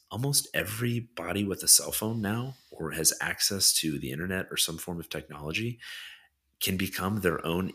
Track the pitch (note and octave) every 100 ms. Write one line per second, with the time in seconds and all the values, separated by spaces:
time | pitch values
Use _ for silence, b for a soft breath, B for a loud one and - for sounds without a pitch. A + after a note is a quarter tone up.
0 | _ G#2 C#3 C#3+ - D#3 G2+ A2 A#2+ A#2+
1 | A#2+ - E2+ G2 G2+ F2+ D#2+ - D2 -
2 | A2 A#2 G2+ A2+ C3 C3 _ - D#2+ D#2
3 | D#2 - D#2+ E2 - G2 - - D#2+ C#2+
4 | C2 C#2 F2+ F#2 - - - D#2+ - E2+
5 | D#2+ D#2 - D2 D2+ F2+ A#2 A#2+ B B
6 | B B B _ _ _ - F#2+ F#2+ -
7 | F#2+ G#2+ F#2 D#2 D#2+ F2 F#2+